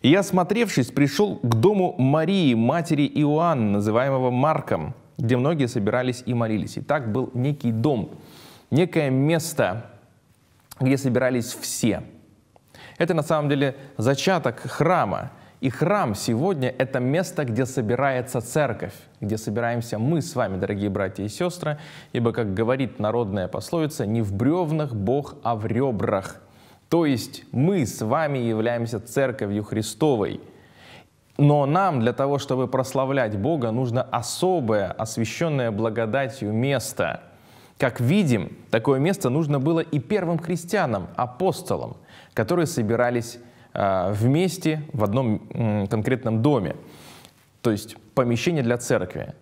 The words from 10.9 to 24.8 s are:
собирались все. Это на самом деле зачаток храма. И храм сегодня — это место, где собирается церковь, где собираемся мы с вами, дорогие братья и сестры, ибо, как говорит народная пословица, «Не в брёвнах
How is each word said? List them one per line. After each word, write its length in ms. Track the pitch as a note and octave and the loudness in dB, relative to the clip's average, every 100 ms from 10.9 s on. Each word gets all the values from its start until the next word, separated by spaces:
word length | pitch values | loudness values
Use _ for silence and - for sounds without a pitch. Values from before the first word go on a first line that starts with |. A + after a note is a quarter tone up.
| C3+ | 2
собирались 560 | C3 A#2+ B2+ B2+ A#2 | 2 2 2 0 -4
все. 480 | - - - A#2 E2+ - - _ _ _ _ _ - - - | -8 -8 -2 0 0 -6 -20 _ _ _ _ _ -20 -20 -4
Это 160 | E3 | 0
на 80 | E3+ | 0
самом 260 | C#3+ D#3 D3 | 2 0 2
деле 280 | C#3+ C#3 B2+ - - | 2 0 -2 -12 -2
зачаток 640 | A2 C#3 - F3+ C3 A2+ | 0 2 2 2 0 -4
храма. 680 | C3 - D#3 F3+ A2 C2 - - - - | -10 0 2 4 2 -2 -6 -14 -20 -4
И 100 | C3 | -4
храм 440 | - D#3 G#3 D3 | 0 2 2 0
сегодня — 600 | G2 - A2+ F3 E3 B2+ - | -2 0 0 0 0 -2 -2
это 220 | C3 - | -2 0
место, 460 | B2+ D#3 F3+ - C3+ | 0 0 -2 -4 -2
где 180 | A2 | 0
собирается 800 | B2 C#3 G#2+ A#2+ C#3 B2+ B2 B2 | 0 -2 -2 0 0 0 -4 -6
церковь, 500 | - D#3 C#3 G#2+ - - - _ | -2 0 0 -2 -10 -12 -20 _
где 160 | G#2 G#2+ | -4 -4
собираемся 600 | A#2 G#2+ A#2 A#2+ A#2 G#2 | -4 -2 -2 -2 -4 -2
мы 220 | A#2+ E3 | 0 0
с 160 | - B2 | -2 -2
вами, 220 | G#2+ F#2+ | -2 -2
дорогие 320 | F#2+ G#2 G2+ | -2 -2 -2
братья 340 | F#2+ F#2+ F#2+ | 0 -4 -4
и 40 | G#2 | -8
сестры, 500 | - F3 F3 D#3 D3 - - - | -4 -4 -2 -6 -6 -10 -20 -6
ибо, 200 | B2 A#2 | 0 0
как 200 | A2 A2 | 0 -2
говорит 460 | F#2+ A2+ C3+ B2+ - | 0 0 0 -2 -2
народная 500 | G#2+ A#2+ G#2+ G2+ F2+ | 0 0 0 -2 -2
пословица, 560 | - - E3 D3+ - | -6 -4 -2 -2 -2
«Не 160 | G#2 A2+ | -2 0
в 140 | G#2 | -2
брёвнах 580 | G2 B2+ F3 E3 D#3+ | 0 0 2 0 -2